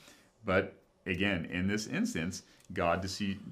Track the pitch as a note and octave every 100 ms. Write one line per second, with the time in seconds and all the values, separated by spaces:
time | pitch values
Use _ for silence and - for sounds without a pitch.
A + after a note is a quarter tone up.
0 | - - - _ - E2+ - - _ _
1 | - F2 G2+ F#2 D#2 F2 F#2+ G#2 G#2+ D#3+
2 | A3+ F2 E2 F#2+ - - - F#2 F2 F2
3 | F#2 - G#2 F#2+ -